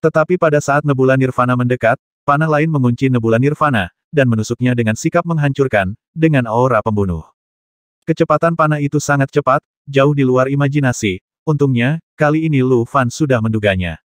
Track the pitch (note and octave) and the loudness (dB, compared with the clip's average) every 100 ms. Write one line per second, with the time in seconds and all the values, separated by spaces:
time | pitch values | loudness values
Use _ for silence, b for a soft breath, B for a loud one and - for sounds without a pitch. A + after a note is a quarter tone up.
0 | D#3+ D#3+ D#3 F#3 E3 D3 - C#3+ D3 C3 | 0 0 0 0 2 0 0 -2 0 0
1 | C3 C3 C3 B2+ B2 B2+ B2 B2 A2+ B2 | 2 2 0 0 0 0 0 0 0 0
2 | _ _ - C#3+ D#3+ D3+ D#3+ D3+ B2 A#2+ | _ _ -2 0 2 0 0 0 0 0
3 | C3+ B2+ A2+ A2+ C3+ D3+ D3+ A#2+ F2+ _ | 0 0 0 2 0 0 0 0 -4 _
4 | _ D3+ C3 A2+ A2 A#2+ B2+ B2 A2 A2 | _ 0 0 0 -2 -2 -2 0 -2 -2
5 | E3 E3+ F3 E3 C#3+ C3+ C3+ G#2+ F#2+ A2 | -2 -2 -2 -2 -2 0 0 0 -2 -6
6 | _ - D#3+ C#3+ A#2+ A2 C3 A#2 A2 G#2 | _ -2 0 2 0 0 2 2 0 -2
7 | G2 E2 D2+ _ _ _ _ _ _ _ | -2 -4 -10 _ _ _ _ _ _ _
8 | - D#3+ E3 D3+ E3+ E3 D#3 D3+ C#3+ D3+ | -6 -2 0 2 0 0 0 0 -2 -2
9 | - C#3+ C3+ - C#3 C#3 _ _ - C#3 | 0 0 0 -2 0 -2 _ _ -4 2
10 | C#3 D3 C3 B2+ C3 C#3 C#3+ C#3+ C3+ A#2+ | 2 2 2 2 0 0 0 0 -2 -2
11 | G#2+ F#2 _ _ - D3 C#3+ B2 A#2+ D#3+ | -4 -6 _ _ -4 0 0 0 0 -4
12 | _ _ D3+ D#3 D#3+ C#3+ B2+ B2+ A#2 C#3+ | _ _ 0 0 0 0 2 0 0 -2
13 | B2 - D3+ B2+ A2 A2 G#2 F#2+ F2+ D#2+ | -2 -2 0 0 0 0 0 0 -4 -8